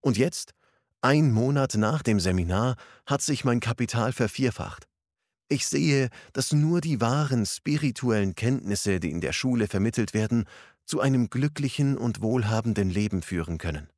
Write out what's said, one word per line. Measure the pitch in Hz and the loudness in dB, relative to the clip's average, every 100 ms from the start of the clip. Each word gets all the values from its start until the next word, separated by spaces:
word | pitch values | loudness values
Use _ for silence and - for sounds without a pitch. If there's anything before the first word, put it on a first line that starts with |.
Und | 143 107 | 0 2
jetzt, | 147 - - _ _ _ _ _ | 0 0 -12 _ _ _ _ _
ein | 127 147 151 | 2 4 4
Monat | 110 127 143 135 107 | 4 2 2 0 2
nach | 107 151 | 0 0
dem | 120 107 | 2 2
Seminar, | 90 92 85 92 123 123 - - - | 2 2 2 0 0 -2 -10 -20 -4
hat | 139 | -2
sich | - 135 | 0 -2
mein | 131 120 | 0 0
Kapital | 117 117 117 117 113 | 0 -2 -2 0 -2
vervierfacht. | 123 113 - 131 - 53 - - _ _ _ _ _ _ | 0 -2 0 -2 -2 -10 -12 -20 _ _ _ _ _ _
Ich | 147 - | -2 0
sehe, | 143 156 139 127 - - | 0 2 2 0 -6 -10
dass | - 131 | -6 0
nur | 151 151 175 | 2 4 2
die | 160 131 | 0 0
wahren | 117 135 147 127 104 | 2 2 0 0 0
spirituellen | - - 151 147 - 127 107 98 90 | -4 -4 -2 -2 -2 0 2 0 0
Kenntnisse, | 117 131 - 101 104 95 | -2 -2 -2 -4 0 -2
die | 85 | -2
in | 80 | -4
der | 73 | -4
Schule | - 131 120 107 | -2 -2 0 0
vermittelt | 98 107 120 107 | 0 -2 0 -2
werden, | 110 110 117 104 - - _ - | -2 0 0 -2 -10 -20 _ -8
zu | - | 0
einem | 120 135 117 | 2 2 0
glücklichen | 135 147 147 143 - 139 135 | 0 -2 -2 -6 0 0 0
und | 120 107 | -2 -2
wohlhabenden | 110 127 107 110 113 104 98 | 0 0 2 0 0 0 0
Leben | 92 104 98 | 0 0 -2
führen | - 87 80 82 | -4 -6 -4 -6
können. | 85 76 71 | -6 -8 -10